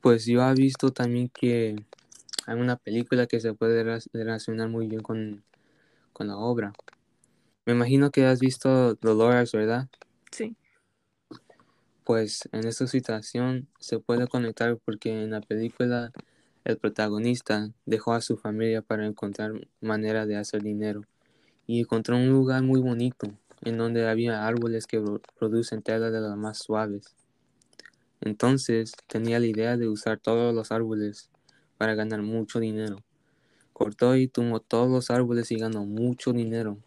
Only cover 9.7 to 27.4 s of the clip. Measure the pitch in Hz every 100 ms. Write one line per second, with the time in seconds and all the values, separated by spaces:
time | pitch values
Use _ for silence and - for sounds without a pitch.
9.7 | 117 135 _ - _ _ - 220 233 _
10.7 | _ _ _ _ _ _ - _ - _
11.7 | _ _ _ - 113 107 - - 110 113
12.7 | 113 127 135 123 110 110 120 123 127 131
13.7 | _ - 151 - 120 123 127 117 107 117
14.7 | 117 - 107 113 110 110 110 107 107 113
15.7 | - 123 120 117 - - _ _ _ -
16.7 | 110 107 104 107 104 117 123 - 107 107
17.7 | - - 110 117 117 - 113 110 107 113
18.7 | 110 - 107 107 107 104 101 107 110 -
19.7 | _ 110 110 107 110 107 104 104 107 104
20.7 | 104 107 104 104 _ _ _ _ _ -
21.7 | 117 117 113 110 123 127 135 131 131 131
22.7 | 131 127 117 123 - 104 107 _ - 117
23.7 | 113 117 117 113 113 117 110 107 117 117
24.7 | 113 - 113 104 104 - _ 110 113 117
25.7 | 110 - 113 113 110 107 101 107 107 -
26.7 | 107 107 101 - _ _ _